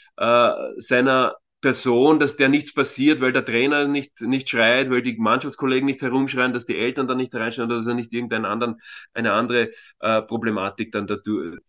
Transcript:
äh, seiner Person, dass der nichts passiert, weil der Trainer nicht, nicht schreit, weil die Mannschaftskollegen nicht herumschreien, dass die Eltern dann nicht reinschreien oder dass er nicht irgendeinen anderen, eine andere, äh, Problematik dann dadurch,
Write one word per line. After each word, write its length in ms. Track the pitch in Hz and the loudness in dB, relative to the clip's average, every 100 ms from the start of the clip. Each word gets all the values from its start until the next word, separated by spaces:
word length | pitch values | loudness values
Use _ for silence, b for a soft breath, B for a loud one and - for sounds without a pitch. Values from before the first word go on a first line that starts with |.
| B - | B -4
äh, 640 | 110 120 117 - 64 - | 2 4 4 2 -6 -10
seiner 560 | 117 123 131 131 123 - _ _ | 0 2 4 4 2 -2 _ _
Person, 580 | 139 120 131 120 143 156 | -2 0 2 4 6 4
dass 180 | 143 - | 2 2
der 100 | 135 | 2
nichts 280 | 143 139 - | 2 0 -2
passiert, 460 | 135 - 143 143 | -2 2 2 2
weil 100 | 127 | 2
der 120 | 131 | 0
Trainer 440 | 123 117 135 147 143 | 0 0 2 2 0
nicht, 340 | 143 139 - | -2 -6 -10
nicht 280 | 117 135 131 | -4 -2 -2
schreit, 420 | 120 113 127 135 | 2 4 4 2
weil 100 | 123 | 0
die 160 | 120 113 | -2 -2
Mannschaftskollegen 680 | 110 127 143 - 131 131 139 | 2 2 0 -4 0 0 0
nicht 160 | 135 | -2
herumschreien, 500 | 131 131 135 127 127 | -2 0 -2 0 -2
dass 140 | 120 - | -2 -6
die 100 | 82 | -4
Eltern 300 | 117 139 127 | -2 -2 -4
dann 100 | 127 | -4
nicht 160 | 127 | -4
reinschreien 340 | 120 113 117 117 | -4 -6 -4 -4
oder 100 | 117 | -4
dass 100 | 113 | -2
er 80 | 120 | -4
nicht 180 | 117 | -4
irgendeinen 320 | 117 120 113 101 | -6 -4 -4 -4
anderen, 300 | 107 120 113 B B B - | -2 -4 -6 B B B -6
eine 160 | 117 | 0
andere, 400 | 104 120 120 113 B B _ | 0 2 0 0 B B _
äh, 220 | 110 110 | 0 0
Problematik 680 | 110 113 110 104 95 - 113 | 0 -4 -2 -2 -4 -6 -6
dann 160 | 107 98 | -6 -4
dadurch, 500 | 104 107 104 80 85 | -6 -4 -6 -6 -12